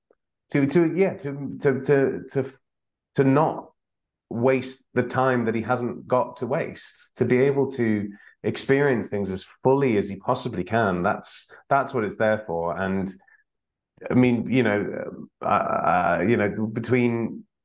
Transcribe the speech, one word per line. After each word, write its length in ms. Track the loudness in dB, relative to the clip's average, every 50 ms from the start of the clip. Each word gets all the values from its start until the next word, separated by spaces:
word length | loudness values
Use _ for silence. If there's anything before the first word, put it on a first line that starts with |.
| _ _ _ _ _ _ _ _ _ _ 0
to, 120 | 2 2
to, 300 | 4 4 4 4 4 2
yeah, 180 | 2 0 0 0
to, 400 | -6 -10 -10 -8 -8 -8 -10 -8 0
to, 200 | 0 0 0 2
to, 420 | 2 2 4 4 4 2 0 -4 -10 -4
to, 220 | -4 -4 -4 -4 -8 _ _ _ _ _ _ _ _ _ _ _ 0
to 80 | 2 4
not 480 | 4 6 4 2 2 -2 -6 -12 -16 _ _ _ _ _ _ _ _ _ _ _ -8
waste 520 | -4 2 2 2 2 2 -2 -6 -12 -16 _ _ -2
the 80 | -2 -2
time 420 | 0 0 0 2 2 2 2 0
that 80 | 0 -2
he 80 | -2
hasn't 460 | -2 -2 -2 -2 -2 -6 -6 -8 -4
got 300 | -2 0 0 0 -2 -6
to 100 | -8 -6
waste, 640 | -4 -4 -4 -4 -6 -10 -14 -16 -18 -18 -20 -20 -16 _
to 80 | -4 0
be 160 | 2 4 4
able 280 | 4 2 2 0 -2 -2 -2
to 360 | -2 0 2 2 0 -2 -6 -10 -14 -20 -20 _ _ -6
experience 640 | -6 -6 -4 0 2 2 4 4 2 2 0 -2
things 220 | -4 -4 -4 -4 -4
as 160 | -4 -8 -8 -14 -14 _
fully 360 | 2 2 4 4 2 2 2
as 120 | 2 0 -2
he 60 | -6
possibly 480 | -8 -2 -2 -2 -2 -2 -6 -6 -6 -4
can. 400 | 0 0 2 2 2 0 0 0
That's, 480 | 0 -2 -2 -6 -12 -12 -12 -14 -16 -20 -18 _ 0
that's 240 | 0 0 0 0 -2
what 100 | -4 -4
it's 120 | -4 -2
there 280 | 0 2 2 2 0 -2
for. 280 | -6 -4 -4 -4 -4 -4
And 380 | -4 -2 -2 -2 -2 -4 -4 -8 -14 _ _ _ _ _ _ _ _ _ _ _ _ _ _ _ -16 -6 0
I 60 | 2
mean, 340 | 4 4 4 2 0 -2 0
you 140 | 0 2 2
know, 640 | 2 2 0 -2 -4 -6 -8 -8 -10 -12 -14 -18 -20 _ -6 -2
uh, 20 |
uh, 800 | 0 0 0 0 0 -2 0 0 2 2 2 2 2 0 2 2
you 100 | 2 2
know, 280 | 2 2 -2 -2 -4 -6
between 800 | -4 -4 -6 -2 0 2 2 2 2 0 -2 -4 -6 -8 -10 -16 _ _ _